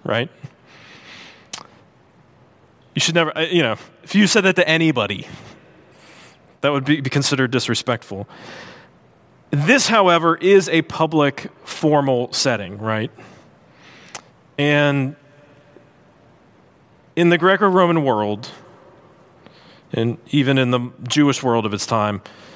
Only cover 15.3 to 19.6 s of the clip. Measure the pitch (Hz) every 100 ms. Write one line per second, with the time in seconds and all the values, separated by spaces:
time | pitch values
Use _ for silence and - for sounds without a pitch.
15.3 | _ - - _ - _ _ _ _ _
16.3 | _ _ _ _ _ _ _ _ - 175
17.3 | 170 180 190 202 185 175 165 139 110 104
18.3 | 104 113 - - - - - - _ _
19.3 | _ - -